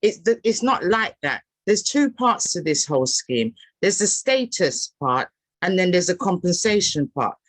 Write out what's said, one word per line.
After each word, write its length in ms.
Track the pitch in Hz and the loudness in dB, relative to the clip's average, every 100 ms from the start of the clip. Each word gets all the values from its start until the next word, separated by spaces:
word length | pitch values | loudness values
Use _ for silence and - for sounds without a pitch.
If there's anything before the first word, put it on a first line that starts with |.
It's 200 | 208 - | 0 0
the, 200 | 208 226 | 0 0
it's 180 | 220 220 | 0 0
not 220 | 240 247 | 0 0
like 320 | 175 220 220 - | 0 0 -2 -4
that. 200 | 143 123 _ _ - | -6 -6 _ _ 0
There's 160 | 202 | 0
two 280 | - 285 277 | 2 2 0
parts 420 | - 247 226 - | 2 0 0 -2
to 100 | 180 | -4
this 220 | 156 147 | -2 -2
whole 220 | - 139 131 | 0 0 2
scheme. 480 | - - 123 113 - _ _ | -2 -2 -2 -2 -4 _ _
There's 180 | 185 196 | -2 2
the 80 | 202 | 0
status 880 | - - 262 247 - 160 - - _ | 0 0 0 0 0 -2 -2 -10 _
part, 280 | 139 127 - _ _ _ | -2 0 -2 _ _ _
and 180 | 180 190 | -2 2
then 120 | 185 | 2
there's 180 | 180 180 | 2 2
a 80 | 180 | -2
compensation 920 | 196 180 180 175 226 208 185 156 143 | -2 -2 0 0 2 2 0 -2 -4
part. 280 | - 113 - | -2 -4 -4